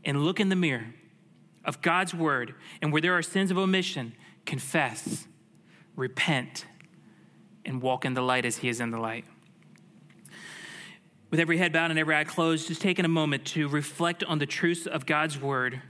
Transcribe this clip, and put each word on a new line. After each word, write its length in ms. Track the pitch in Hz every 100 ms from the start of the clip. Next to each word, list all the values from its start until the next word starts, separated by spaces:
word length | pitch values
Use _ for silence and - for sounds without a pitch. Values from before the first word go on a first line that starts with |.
And 220 | - 143 151
look 160 | 190
in 80 | 196
the 60 | 185
mirror 360 | 170 127 110 - - _ - - - _
of 180 | - -
God's 320 | 175 170 185
word, 420 | 175 160 135 117 - - -
and 100 | 151
where 100 | 151
there 120 | 170
are 80 | 180
sins 300 | 165 196 190
of 60 | 185
omission, 560 | 190 185 185 151 117 - - - -
confess, 840 | 135 - 170 135 113 - - - - _ - - - - -
repent, 720 | 131 - - 143 123 - - - - - - - - - - -
and 180 | - 131
walk 220 | 131 127
in 100 | 135
the 80 | 127
light 240 | 127 127 120
as 120 | 117
he 100 | 127
is 140 | 117
in 100 | 117
the 80 | 113
light. 260 | 113 113 - - _ - - - - - - - - - - - - - - - - _ -
With 100 | 160
every 180 | 165 170
head 140 | 180
bowed 200 | 165 165
and 80 | 160
every 160 | 156 151
eye 80 |
closed, 440 | 151 - 165 160 160
just 140 | 160
taking 240 | 196 180 170
a 40 |
moment 360 | 165 151 143 143
to 200 | 160 147
reflect 560 | 147 147 - 170 170
on 160 | - 156
the 60 | 143
truths 400 | - 170 170 156
of 200 | 156 -
God's 340 | 151 156 143
word 420 | 139 135 127 127 -